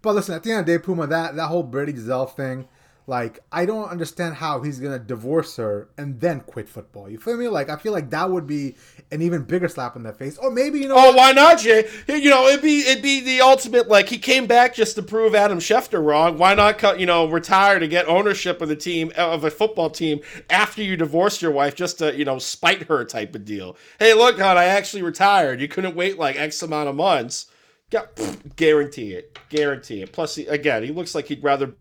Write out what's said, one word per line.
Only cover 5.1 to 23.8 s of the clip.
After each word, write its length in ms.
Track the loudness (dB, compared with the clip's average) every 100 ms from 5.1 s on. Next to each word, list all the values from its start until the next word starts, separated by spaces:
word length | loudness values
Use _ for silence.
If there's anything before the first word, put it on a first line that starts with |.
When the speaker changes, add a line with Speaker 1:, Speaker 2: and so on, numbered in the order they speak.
| -10 -4 -4 -4 -8
Speaker 1:
her 320 | -6 -6 -10 -14
and 240 | -14 -6
then 200 | -4 -6
quit 280 | -12 -16 -16
football. 400 | -18 -20 -20 -18
You 100 | -12
feel 180 | -8 -6
me? 120 | -4
Like, 220 | -4 -6
I 60 | -8
feel 160 | -6
like 180 | -6 -6
that 200 | -6 -4
would 160 | -4 -4
be 300 | -8 -8 -12 _ _ _
an 120 | -4
even 200 | -2 -4
bigger 260 | -4 -4 -4
slap 260 | -6 -10
in 80 | -10
the 100 | -16
face. 240 | -12 -14 -6
Or 120 | -4
maybe, 300 | -2 -2 -2
you 80 | 4
know 60 | 8
Speaker 2:
Oh, 120 | 10
Speaker 1:
what? 80 | 10
Speaker 2:
why 160 | 8
not, 260 | 10 8 8
Jay? 280 | 6 4 2 -8 -6
You 220 | 0 4
know, 160 | 6 6
it'd 160 | 4
be, 180 | 2 2
it'd 220 | 2 0
be 180 | 0 -2
the 220 | 0 4
ultimate, 460 | 6 6 4 0 4
like, 200 | 4 4
he 80 | -4
came 300 | 0 0 4
back 280 | 4 4
just 200 | 2 -4 -4
to 60 |
prove 320 | -6 0 2
Adam 240 | 4 2 0
Schefter 440 | 0 -2 0 -2
wrong. 360 | 0 2 2 4
Why 160 | 4
not 240 | 6 2 4
cut, 200 | 0 2
you 60 |
know, 220 | 0 2 0
retire 520 | -2 0 4 4 2
to 80 | 0
get 220 | -2 2
ownership 540 | 2 0 -2 -4 -6
of 60 | -6
the 80 | -6
team, 360 | -6 -6 -4 -2
of 280 | -2 -2
a 60 | -4
football 400 | -2 -2 -2 -4
team 300 | -4 -4 -4 -8 -20 -2
after 340 | 0 0 -2
you 140 | -6 -4
divorced 460 | -2 0 0 0
your 100 | -2
wife 220 | 0 -2
just 240 | -2 -8 -4
to, 180 | -4 -2
you 80 |
know, 140 | -4 -4
spite 460 | -8 -2 0 0
her 200 | -2 -4
type 300 | -4 -10 -10
of 100 | -12
deal? 320 | -12 -10 -10 -16